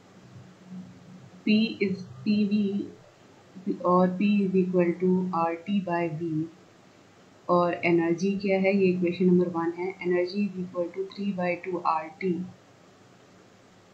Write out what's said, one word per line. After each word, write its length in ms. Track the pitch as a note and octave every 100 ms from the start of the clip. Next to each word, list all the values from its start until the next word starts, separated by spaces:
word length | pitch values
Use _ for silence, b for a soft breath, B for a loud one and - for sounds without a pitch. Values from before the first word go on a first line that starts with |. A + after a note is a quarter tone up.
| - - - - - F3+ F#3 - - - - - - F#3 -
P 300 | G#3+ A3+ - G3+
is 140 | F#3
पीवी 840 | - - G#3+ G#3 G3+ G#3 G3 G3+ - - - - - - - F#3 G3 -
और 340 | F3 F3+ F#3 F3+
P 180 | G#3 G#3
is 160 | F#3+ F#3
equal 300 | F#3 F3+ F3 E3+
to 300 | F#3 F#3 F3+
आरटी 500 | E3+ E3 E3+ F#3 G3+
by 380 | F3+ E3+ E3+ D#3
V 220 | E3+ D#3 D#3+ - - - - - - - - - -
और 240 | F3 F3
एनर्जी 560 | E3 E3+ E3+ E3 E3+ F#3+ G3
क्या 200 | G3+ F#3+
है, 180 | F#3+ G3+
ये 100 | F#3+
equation 380 | F3+ F3 E3+
number 240 | F3+ F3+ F3
one 220 | E3 E3
है, 240 | E3+ F#3 -
energy 440 | F3 F3+ F3+ G3+
is 160 | G3+ F3+
equal 280 | F3+ F3+ E3+
to 160 | F#3+
three 340 | F#3+ - G3+ F3+
by 160 | F3+ F3 F#3+
two 160 | F3 -
आरटी, 600 | D#3+ D#3+ - F#3+ F3 F#3 - - - - - - - - - - _ - - -